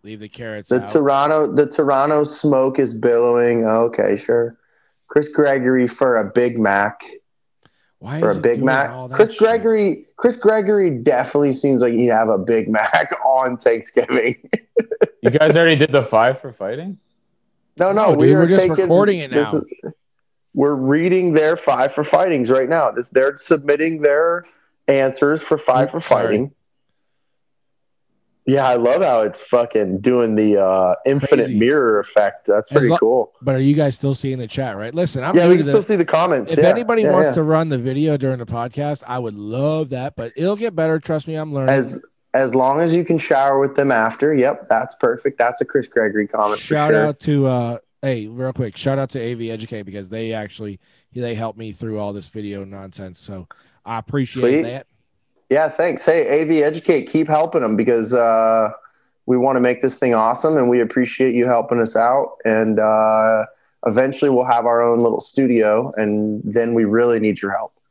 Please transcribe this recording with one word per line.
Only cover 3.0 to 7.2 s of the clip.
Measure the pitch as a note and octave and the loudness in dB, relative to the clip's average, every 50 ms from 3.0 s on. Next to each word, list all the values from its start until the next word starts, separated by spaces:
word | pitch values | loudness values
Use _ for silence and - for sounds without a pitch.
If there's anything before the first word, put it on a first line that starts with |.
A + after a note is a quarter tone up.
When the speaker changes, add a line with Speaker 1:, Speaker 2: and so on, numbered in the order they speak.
| A2 B2 A#2 A#2 A#2+ A#2+ A#2+ A#2+ A#2+ A#2+ A#2+ A#2 A2+ | 0 2 2 2 2 2 2 2 2 2 0 0 0
Speaker 2:
Okay, | A2 A2 A2+ A#2 A#2 - - G#2 G2+ G2+ | 0 2 2 0 0 0 0 0 0 0
sure. | G2+ - - A#2 A#2+ A#2 A#2 A#2 _ _ _ _ _ _ _ _ _ _ _ | -2 -2 -2 0 0 0 -2 -6 _ _ _ _ _ _ _ _ _ _ _
Chris | - D3 D3 D3+ | 0 0 0 2
Gregory | - - D3 C#3 C3+ C3+ B2 B2+ B2+ B2+ B2 A#2+ | 0 0 2 2 2 2 2 2 2 2 2 0
for | - - C#3 B2+ A#2+ | 0 0 0 2 2
a | A2 G#2 F#2+ | 0 0 0
Big | - B2 A#2+ B2 A#2 A#2 | 0 0 0 0 0 0
Mac. | A2 G2+ G2 G2+ G2+ G#2+ - - - - - - | 0 2 2 2 0 0 -4 -8 -18 -20 -20 -20